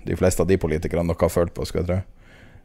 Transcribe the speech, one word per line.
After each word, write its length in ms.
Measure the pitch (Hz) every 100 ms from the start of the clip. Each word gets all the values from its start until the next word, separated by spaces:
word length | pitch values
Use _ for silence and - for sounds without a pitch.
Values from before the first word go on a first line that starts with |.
de 120 | - -
fleste 240 | 92 -
av 60 | 85
de 80 | 92
politikerne 460 | 80 80 - 85 85
nok 160 | 82
har 80 | 85
følt 220 | 90 85
på, 100 | -
skal 160 | - 82
jeg 80 | 87
tro, 120 | 92 - - - - - -